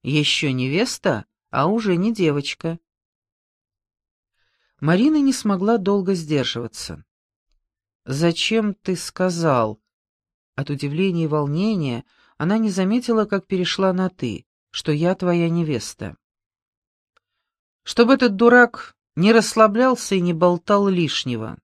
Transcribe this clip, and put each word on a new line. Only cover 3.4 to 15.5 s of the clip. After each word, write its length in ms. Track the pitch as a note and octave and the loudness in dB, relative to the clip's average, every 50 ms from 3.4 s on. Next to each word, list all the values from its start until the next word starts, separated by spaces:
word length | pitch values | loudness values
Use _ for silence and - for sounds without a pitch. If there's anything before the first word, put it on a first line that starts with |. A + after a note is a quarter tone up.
| _ _ _ _ _ _ _ _ _ _ _ _ _ _ _ _ _ _ _ _ _ _ _ _ _ _ _ _ | _ _ _ _ _ _ _ _ _ _ _ _ _ _ _ _ _ _ _ _ _ _ _ _ _ _ _ _
Марина 420 | C#3 D3+ E3+ F#3 A#3+ D4+ D#4 D4+ | 0 2 2 4 4 4 4 4
не 120 | C#4 C4+ C4 | 2 2 0
смогла 440 | - - G#3 G3+ F3+ F#3+ G#3 A#3 | 0 0 -2 0 0 2 0 0
долго 360 | A#3 F3+ G3 G3+ G3+ F#3 F3+ G3 | 2 2 0 0 0 0 0 -2
сдерживаться. 920 | F3 D#3+ D3 D3+ C#3 B2+ - - A#2 A#2+ A2+ - - - - E2 D2+ - _ _ _ _ _ _ _ _ _ _ _ _ _ _ _ _ _ _ _ _ | -2 -2 -2 -2 0 0 -2 -4 -6 -8 -10 -12 -14 -12 -12 -14 -14 -16 _ _ _ _ _ _ _ _ _ _ _ _ _ _ _ _ _ _ _ _
«Зачем 680 | - C3+ C#3+ E3 E3+ E3 - - - A3 A3+ G#3+ G#3 F#3+ | -8 -2 0 0 0 0 0 -2 0 0 0 0 -2 -4
ты 220 | _ _ - F#3 | _ _ -6 -4
сказал?» 840 | E3+ - - _ - F#3 F#3 F3 E3+ E3 D#3+ C3+ B2 A2+ G#2+ A2 _ _ _ _ _ _ _ _ _ _ _ _ _ _ _ _ | -4 -6 -14 _ -2 -2 -2 0 0 0 2 2 2 2 0 -4 _ _ _ _ _ _ _ _ _ _ _ _ _ _ _ _
От 140 | - C#3 - | -10 -6 -6
удивления 560 | C#3+ C#3 D3 C#3+ C#3+ E3 F#3+ G3 F3 E3+ E3 | -6 -6 -6 -6 -2 0 0 0 0 0 -2
и 20 | |
волнения 760 | D3+ D3+ D3+ D3 C#3+ D3 E3 G3 A3 A3 F#3 D#3 C3 A#2+ A#2+ - _ _ _ _ _ _ | 0 0 -2 -2 -2 -2 -2 0 0 0 -2 -2 -2 -4 -6 -8 _ _ _ _ _ _
она 200 | _ D3+ F3 G#3 | _ -2 0 0
не 120 | A3+ A3 G#3+ | 2 0 0
заметила, 560 | F3+ F#3+ F#3 F#3+ A3 B3 A#3+ - A3+ A3 G#3 | 0 0 0 0 0 0 0 0 0 0 2
как 220 | G#3+ G3+ G3 - | 0 -2 -4 -2
перешла 440 | _ F#3+ F#3 F3+ F3 - - F#3+ F#3+ | _ -2 -2 -2 -2 -2 0 0 0
на 180 | F#3 F#3 F#3+ F3+ | 2 0 -2 -2
«ты», 360 | - - - A#2+ G2 - _ _ _ _ _ _ | -4 -4 -6 -6 -6 -8 _ _ _ _ _ _
что 220 | - - - - | -14 -8 -4 -2
я 220 | D3+ D3 E3 F3 F#3+ | 0 0 2 0 0
твоя 340 | - F#3 F3+ F3 E3+ E3+ | 0 0 0 2 2 2
невеста. 680 | E3 | 0